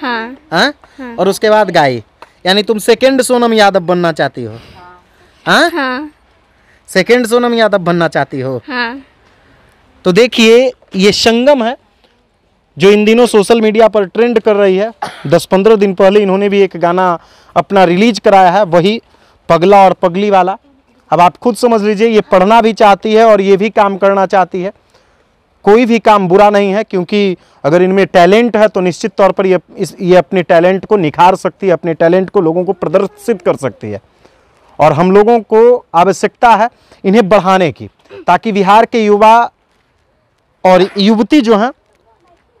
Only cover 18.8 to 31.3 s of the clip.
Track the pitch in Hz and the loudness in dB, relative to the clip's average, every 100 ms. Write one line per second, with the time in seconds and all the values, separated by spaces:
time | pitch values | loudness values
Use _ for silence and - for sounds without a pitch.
18.8 | 190 226 - _ _ _ - 165 190 202 | 0 -4 -10 _ _ _ -4 0 2 4
19.8 | 190 175 180 180 208 196 180 214 _ _ | 4 2 -4 -2 -2 0 -2 -6 _ _
20.8 | _ _ - 160 175 - 247 208 247 226 | _ _ -4 0 0 0 -4 -2 0 0
21.8 | 208 202 233 214 - 190 190 233 220 202 | -2 0 0 0 0 0 2 2 2 2
22.8 | 214 190 220 214 226 208 196 190 214 220 | 2 2 0 2 4 2 2 0 0 -2
23.8 | 202 190 196 196 185 196 175 185 185 - | -2 0 -2 0 0 -2 -2 -4 -10 -12
24.8 | _ _ _ _ _ _ _ _ 202 220 | _ _ _ _ _ _ _ _ 2 2
25.8 | 233 233 226 208 185 196 208 202 202 202 | 2 0 2 2 2 4 4 2 0 -4
26.8 | 220 190 175 208 202 175 _ _ 139 175 | -4 -6 -4 -2 -2 -4 _ _ -2 0
27.8 | 185 196 180 185 175 214 240 208 214 196 | 2 0 0 2 4 2 0 0 0 0
28.8 | 180 - 220 - 190 185 190 180 - - | -4 -4 -6 0 0 0 -2 -2 -4 -10
29.8 | 180 - 180 180 - 190 165 170 180 190 | -10 -6 0 0 0 -4 0 2 2 -2
30.8 | - 214 151 160 180 | -2 -2 -2 0 0